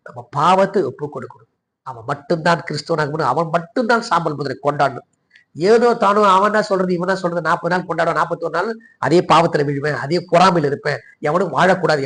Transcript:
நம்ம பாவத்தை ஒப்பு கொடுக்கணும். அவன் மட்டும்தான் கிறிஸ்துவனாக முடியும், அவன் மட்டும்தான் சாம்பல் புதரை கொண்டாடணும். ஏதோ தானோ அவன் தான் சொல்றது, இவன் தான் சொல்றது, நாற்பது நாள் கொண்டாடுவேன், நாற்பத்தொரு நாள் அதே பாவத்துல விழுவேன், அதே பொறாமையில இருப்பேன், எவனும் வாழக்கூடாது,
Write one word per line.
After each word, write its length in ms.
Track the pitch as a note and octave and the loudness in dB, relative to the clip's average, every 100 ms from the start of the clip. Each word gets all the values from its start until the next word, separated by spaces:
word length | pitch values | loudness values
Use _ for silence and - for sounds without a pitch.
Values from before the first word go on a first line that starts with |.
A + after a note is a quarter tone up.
நம்ம 260 | - A#2+ - | -20 -18 -8
பாவத்தை 520 | C#3+ D#3+ F#3+ F#3+ G3 | 0 2 4 2 0
ஒப்பு 240 | C3+ - D3 | -2 -4 -10
கொடுக்கணும். 440 | C#3+ A#2 - _ _ _ _ - | -10 -14 -16 _ _ _ _ -18
அவன் 180 | A#2 A2+ | -12 -8
மட்டும்தான் 520 | C#3+ - E3+ E3+ E3 - | -6 -4 -2 0 0 -2
கிறிஸ்துவனாக 420 | D3 - D#3+ C#3+ | -8 -4 -2 -2
முடியும், 200 | D#3 C#3 | -2 -2
அவன் 200 | C3+ E3 E3 | -2 -2 -4
மட்டும்தான் 460 | E3+ - A3+ A#3 A3+ | -4 -4 0 -2 0
சாம்பல் 300 | E3+ D#3+ C#3+ | -2 -2 -6
புதரை 180 | C#3 B2+ | -8 -6
கொண்டாடணும். 420 | C#3+ C#3+ C#3 B2+ - _ _ _ _ - F3+ | -4 0 -2 -4 -16 _ _ _ _ -2 2
ஏதோ 180 | A3+ A#3+ A3+ | 4 4 2
தானோ 200 | G3+ G3+ G3+ F#3 | 2 4 4 4
அவன் 180 | G#3 G#3+ | 4 0
தான் 100 | G#3 | 0
சொல்றது, 240 | F#3+ F#3 F3 | 0 0 -2
இவன் 140 | F3+ | -2
தான் 100 | F#3 | -2
சொல்றது, 200 | F3+ E3+ D#3+ | -2 -2 -2
நாற்பது 240 | E3+ E3+ | -2 -2
நாள் 140 | F3+ D#3 | -2 -2
கொண்டாடுவேன், 300 | D#3+ E3 D#3 | -2 -2 0
நாற்பத்தொரு 340 | E3 E3+ E3 D#3+ | -2 -4 -4 -4
நாள் 140 | G#3+ A3+ - _ C3 | -4 -8 -14 _ 0
அதே 120 | F3 F3 | 2 4
பாவத்துல 340 | D#3 E3+ D#3+ C#3+ | 4 4 0 -2
விழுவேன், 320 | C#3 D3 C3 | -2 -4 -4
அதே 140 | C#3 F3 F3 | -4 -4 2
பொறாமையில 400 | E3+ F#3 F3 C#3+ | 4 4 4 0
இருப்பேன், 300 | C#3+ D3+ C3+ - _ D3+ | -2 -4 -6 -10 _ -2
எவனும் 260 | E3+ F#3 C3 | 0 0 2
வாழக்கூடாது, 440 | F3+ F#3 D#3+ D3+ | 2 2 2 0